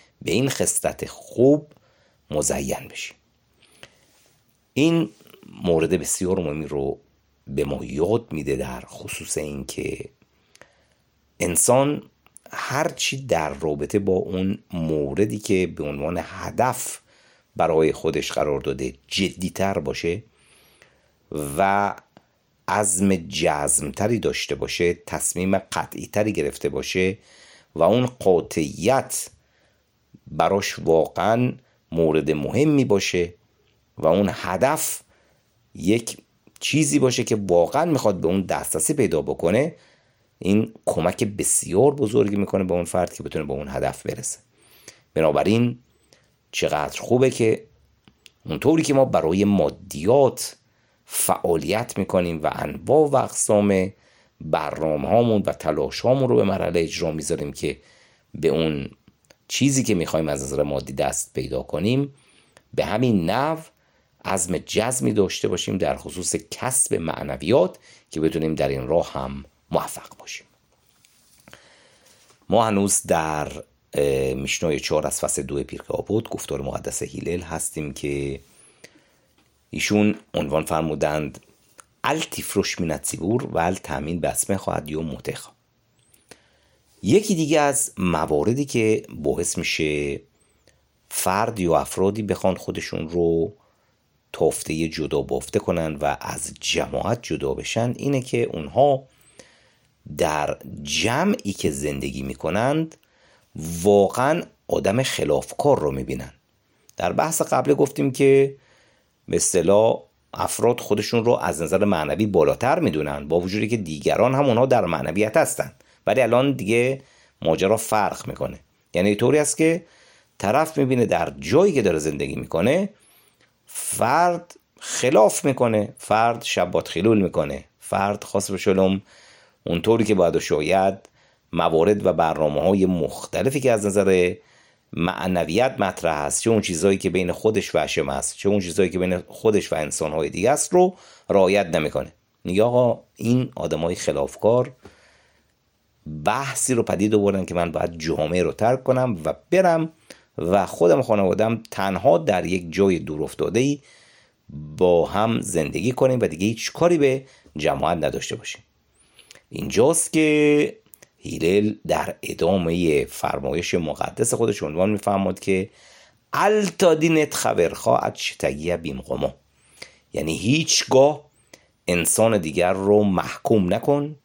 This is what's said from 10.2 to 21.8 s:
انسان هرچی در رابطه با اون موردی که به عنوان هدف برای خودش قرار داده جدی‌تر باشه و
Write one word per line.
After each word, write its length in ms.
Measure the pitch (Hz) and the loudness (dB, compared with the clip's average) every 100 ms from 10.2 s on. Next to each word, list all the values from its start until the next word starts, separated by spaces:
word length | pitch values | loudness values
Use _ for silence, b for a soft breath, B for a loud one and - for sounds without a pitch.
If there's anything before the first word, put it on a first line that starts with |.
| _ b b b b b b b b _ _ - | _ b b b b b b b b _ _ -6
انسان 640 | 87 82 - 127 139 151 - _ _ - - | -2 2 4 4 2 -2 -8 _ _ -20 -16
هرچی 720 | - - 131 160 - - 135 131 | -10 -6 -2 -2 -2 -6 -6 -2
در 280 | 82 76 | -2 -2
رابطه 460 | 69 78 71 73 104 | -4 -4 -4 -2 0
با 140 | 98 | 0
اون 460 | 92 - 92 95 - _ | 0 0 -2 -2 -4 _
موردی 640 | 87 80 78 69 73 107 101 | -6 -2 -2 -2 0 -2 -2
که 280 | - 95 90 | 0 0 0
به 160 | 80 | -4
عنوان 360 | 73 71 78 87 | -8 -4 -4 -4
هدف 760 | 82 95 90 - 123 - - - b b b b b - | -8 -10 -6 0 0 0 -8 -12 b b b b b 0
برای 380 | 82 80 78 | 2 4 2
خودش 380 | 69 80 71 - | 2 -2 -2 -4
قرار 280 | - 73 69 | -2 -2 -2
داده 340 | 71 67 64 - _ | -4 -6 -8 -10 _
جدی‌تر 720 | - 95 - 92 - 98 95 | -2 -2 -4 -8 -2 -2 -2
باشه 440 | 71 - 85 98 - b b b b b b b b b _ 76 71 73 | -4 -4 -4 -4 -10 b b b b b b b b b _ -10 -2 4
و 360 | 98 101 | 4 4